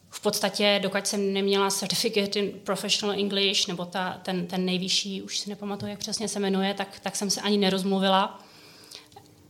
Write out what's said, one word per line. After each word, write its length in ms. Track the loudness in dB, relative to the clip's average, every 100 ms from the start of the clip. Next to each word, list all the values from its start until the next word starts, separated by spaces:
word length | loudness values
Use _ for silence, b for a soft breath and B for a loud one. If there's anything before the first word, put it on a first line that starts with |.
| -20
V 120 | -4
podstatě, 580 | 0 0 0 2 4 4
dokud 240 | 2 -2 -2
jsem 260 | 0 0
neměla 360 | 2 2 4 2
Certificate 680 | 0 -2 0 0 0 0 0
in 120 | -2 -4
Professional 560 | -4 -2 0 0 0 0
English, 480 | 0 2 2 2 0
nebo 180 | -4 -4
ta, 340 | -4 -4 -4
ten, 240 | -4 -2 -2
ten 180 | -2 0
nejvyšší, 560 | 0 0 0 0 -6
už 180 | -6 -6
si 100 | -6
nepamatuju, 400 | -8 -6 -6 -8
jak 100 | -8
přesně 280 | -6 -4 -4
se 120 | 0
jmenuje, 340 | 2 2 2
tak, 260 | -2 -6 -6
tak 160 | -8 -4
jsem 140 | -2
se 120 | 0
ani 160 | 2 4
nerozmluvila. 840 | 4 2 2 2 4 4 4 -4 B B B B B B B -20 -20 -20